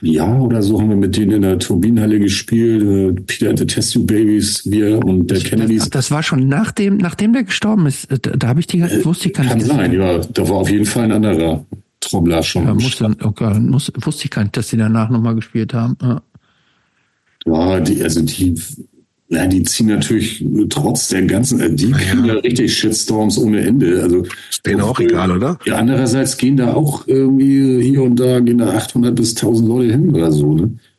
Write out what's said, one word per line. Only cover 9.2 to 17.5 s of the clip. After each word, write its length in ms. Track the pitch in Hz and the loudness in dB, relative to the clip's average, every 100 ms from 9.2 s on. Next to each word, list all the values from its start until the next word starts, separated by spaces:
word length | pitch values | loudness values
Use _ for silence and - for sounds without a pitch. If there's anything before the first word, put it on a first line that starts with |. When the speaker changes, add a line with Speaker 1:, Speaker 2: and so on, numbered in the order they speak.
| 175 | -2
Speaker 2:
ich 60 | |
gar 100 | - | -2
nicht, 80 | 131 | -2
Speaker 1:
kann 80 | 113 | 0
Speaker 2:
dass 80 | 110 | 0
Speaker 1:
sein, 220 | 143 90 | 0 0
Speaker 2:
die 60 | 90 | 0
Speaker 1:
ja. 220 | 92 87 | 0 0
Da 300 | 82 - 87 | -4 -2 -2
war 60 | 98 | 0
auf 140 | 92 | 0
jeden 140 | 104 | 0
Fall 200 | 104 127 | 0 0
ein 80 | 113 | 0
anderer 520 | 107 107 82 82 - - - - - | 2 2 0 0 -4 -8 -18 -18 -14
Trommler 420 | - 95 82 82 | -6 -2 0 0
schon 220 | - 90 | -2 -2
Speaker 2:
Ja, 80 | 87 | 0
Speaker 1:
am 40 | 104 | 0
Speaker 2:
muss 120 | 127 | 0
Speaker 1:
Start. 240 | - 110 107 | -2 -2 -2
Speaker 2:
dann, 40 | 110 | -2
okay, 320 | 104 113 101 | -2 0 0
muss, 320 | 123 127 - - | 0 0 -2 -6
wusste 220 | 156 147 - | -6 -6 -6
ich 40 | |
gar 120 | - | -4
nicht, 120 | 101 - | -4 -4
dass 100 | - | -4
die 80 | 113 | 0
danach 320 | 110 113 113 | 0 0 0
nochmal 260 | 120 117 | 0 0
gespielt 380 | 113 113 117 107 | -2 -4 -4 -4
haben. 240 | 117 117 131 | -2 -4 -2
Ja. 180 | 131 117 - - _ _ _ _ _ _ _ _ _ - | -2 -4 -6 -20 _ _ _ _ _ _ _ _ _ -10
Speaker 1:
Ja, 340 | - | -4